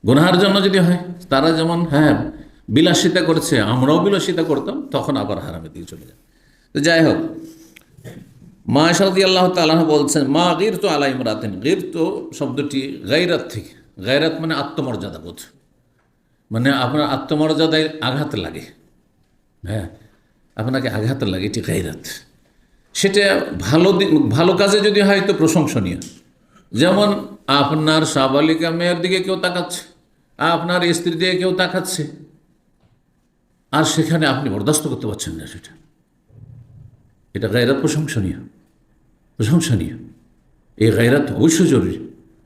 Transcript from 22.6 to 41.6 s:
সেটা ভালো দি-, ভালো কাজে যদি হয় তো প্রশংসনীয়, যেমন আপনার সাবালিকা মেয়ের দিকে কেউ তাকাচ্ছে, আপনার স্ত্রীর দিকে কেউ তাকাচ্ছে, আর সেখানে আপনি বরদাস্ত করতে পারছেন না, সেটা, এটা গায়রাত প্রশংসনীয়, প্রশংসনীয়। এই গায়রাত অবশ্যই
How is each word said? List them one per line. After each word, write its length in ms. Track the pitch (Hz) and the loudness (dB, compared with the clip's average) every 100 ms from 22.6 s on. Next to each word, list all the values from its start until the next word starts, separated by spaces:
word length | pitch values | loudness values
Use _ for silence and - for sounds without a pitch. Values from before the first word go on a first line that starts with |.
| _ _ _ | _ _ _
সেটা 460 | - 196 202 202 190 - 90 | -2 2 4 2 2 -2 -6
ভালো 320 | 90 156 180 | 2 4 4
দি-, 380 | 180 196 151 117 | 4 4 4 4
ভালো 220 | 117 180 | 4 4
কাজে 280 | 190 202 208 | 4 4 4
যদি 200 | 208 202 | 4 4
হয় 200 | 202 196 190 | 4 4 2
তো 80 | |
প্রশংসনীয়, 640 | - 160 170 139 117 92 87 - - _ _ _ _ _ | 2 2 4 2 0 -2 -6 -10 -20 _ _ _ _ _
যেমন 640 | 107 170 196 208 196 - - - | 0 2 4 2 0 -8 -14 -2
আপনার 560 | 143 139 156 156 156 | 0 2 0 2 2
সাবালিকা 680 | 151 143 135 139 156 160 165 | 2 0 2 2 2 2 -2
মেয়ের 300 | 165 175 170 | -2 -2 -2
দিকে 180 | 180 185 | 0 -2
কেউ 180 | 190 185 | -2 -2
তাকাচ্ছে, 440 | 185 175 - - - _ _ _ _ - | -2 -4 -8 -10 -14 _ _ _ _ -4
আপনার 560 | 156 170 170 180 175 | -2 0 0 0 0
স্ত্রীর 240 | 165 175 160 | 0 -2 -2
দিকে 200 | 180 180 | -2 0
কেউ 160 | 185 | -2
তাকাচ্ছে, 680 | 180 180 185 180 - 147 - - _ _ _ _ _ _ _ _ _ _ _ _ _ _ | 0 -2 -2 -4 -6 -8 -10 -20 _ _ _ _ _ _ _ _ _ _ _ _ _ _
আর 140 | 143 | -2
সেখানে 420 | 156 160 156 165 147 | 0 0 0 0 0
আপনি 240 | 135 139 | 0 -2
বরদাস্ত 380 | 98 104 151 139 | -2 0 -2 -2
করতে 180 | 120 107 | -6 -6
পারছেন 280 | 98 - | -8 -8
না, 120 | 80 73 | -10 -14
সেটা, 300 | 90 - - _ _ _ _ _ - - - - - - _ _ _ _ | -18 -20 -20 _ _ _ _ _ -20 -20 -20 -20 -20 -20 _ _ _ _
এটা 140 | 95 101 | -6 -2
গায়রাত 280 | 110 120 139 | 0 2 2
প্রশংসনীয়, 560 | 160 151 156 120 95 - - _ _ _ _ _ _ _ _ - | 0 -2 -2 -2 -4 -6 -14 _ _ _ _ _ _ _ _ -6
প্রশংসনীয়। 600 | 110 165 165 104 - - - - _ _ _ _ _ - | 0 2 2 0 -2 -10 -18 -20 _ _ _ _ _ 0
এই 140 | 107 | 2
গায়রাত 420 | 101 117 143 143 | 4 4 2 0
অবশ্যই 340 | - 160 - | 2 2 4